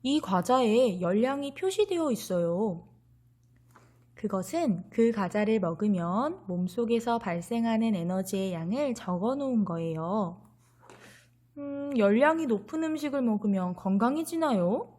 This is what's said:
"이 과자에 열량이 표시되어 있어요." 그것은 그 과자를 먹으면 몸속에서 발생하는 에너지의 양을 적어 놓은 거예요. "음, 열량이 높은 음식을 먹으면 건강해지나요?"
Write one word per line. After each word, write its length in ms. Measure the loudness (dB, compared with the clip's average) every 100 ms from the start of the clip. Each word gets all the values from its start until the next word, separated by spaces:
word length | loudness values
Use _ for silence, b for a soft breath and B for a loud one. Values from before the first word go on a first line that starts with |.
"이 180 | 2 0
과자에 800 | 2 0 2 4 4 4 4 2
열량이 540 | 0 2 2 0 -6
표시되어 560 | -4 -2 0 0 2 0
있어요." 760 | -2 -2 0 0 0 -2 -4 -12 -20 _ _ _ _ _ _ _ b b b b
그것은 720 | -6 -2 -2 -2 0 0 0 -2
그 200 | 2 2
과자를 500 | 4 -2 0 2 2
먹으면 840 | 0 0 0 0 0 0 -2 -6 -6
몸속에서 720 | -4 -2 -2 0 0 0 -2
발생하는 760 | -2 -6 -4 -2 0 2 2
에너지의 580 | 0 0 -2 -2 -2 -2
양을 420 | -4 -4 -2 -2
적어 400 | -4 -4 -2 -2
놓은 300 | -2 0 0
거예요. 760 | 0 -2 -4 -4 -2 -2 -2 -6 -20 _ B B B B B B B _ _ -12
"음, 380 | -8 -6 -2 2
열량이 480 | 4 6 4 4 0
높은 360 | -2 -2 -4
음식을 380 | -2 -2 -2 0
먹으면 540 | 0 0 0 0 -2
건강해지나요?" 1120 | -4 0 2 2 0 -2 -2 0 2 2 0 -4